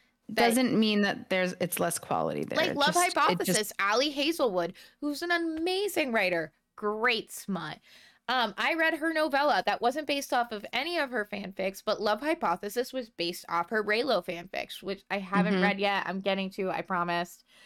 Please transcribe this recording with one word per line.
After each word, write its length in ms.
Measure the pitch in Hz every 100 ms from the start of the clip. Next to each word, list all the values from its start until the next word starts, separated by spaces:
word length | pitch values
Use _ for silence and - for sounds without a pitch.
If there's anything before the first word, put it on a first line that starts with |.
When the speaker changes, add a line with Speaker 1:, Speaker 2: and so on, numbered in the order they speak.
| _ _ -
Speaker 1:
that 200 | 220 233
Speaker 2:
Doesn't 300 | 240 254 208
mean 240 | 214 208
that 260 | 202 - -
there's, 240 | 190 180 -
it's 180 | 175 -
less 180 | 170 -
quality 460 | - 90 80 76
there. 120 | - -
Speaker 1:
Like 140 | 330
Speaker 2:
It 60 | -
Speaker 1:
Love 180 | 294
Speaker 2:
just, 140 | 349 359
it 60 | 339
Speaker 1:
Hypothesis, 380 | 302 277 339 214
Speaker 2:
just 160 | 208 -
Speaker 1:
Ali 300 | 196 220 294
Hazelwood, 640 | 277 285 330 254 180 170 - - _
who's 220 | 294 285
an 80 | 349
amazing 800 | 339 330 320 349 370 403 339 277
writer, 400 | 226 185 170 156 - _ -
great 540 | 208 214 240 233 -
smut. 460 | - - 180 160 - - - - _ -
Um, 280 | 254 220 -
I 160 | 254
read 220 | 330 320
her 180 | 320 320
novella 500 | 320 311 269 294 196 190
that 160 | 196
wasn't 240 | 240 285 294
based 260 | 285 269
off 180 | 254 240
of 140 | 208 -
any 240 | 240 320 349
of 120 | 277
her 180 | 240 208
fanfics, 520 | 202 190 196 190 190
but 160 | - 185
Love 200 | 208 226
Hypothesis 680 | 294 320 202 180 202 233 254
was 200 | 262 226
based 340 | - 170 175 -
off 180 | 170 170
her 160 | 220
Reylo 400 | 208 214 269 196
fanfics, 580 | - - 180 - - -
which 200 | 190 196 -
I 80 | 196
haven't 360 | 185 196 185
Speaker 2:
Mm-hmm. 80 | 190
Speaker 1:
read 180 | 196 196
yet. 240 | 202 196 -
I'm 140 | 190
getting 280 | 196 196 190
to, 200 | 202 185
I 100 | 165
promised. 640 | 175 185 175 175 175 - _ -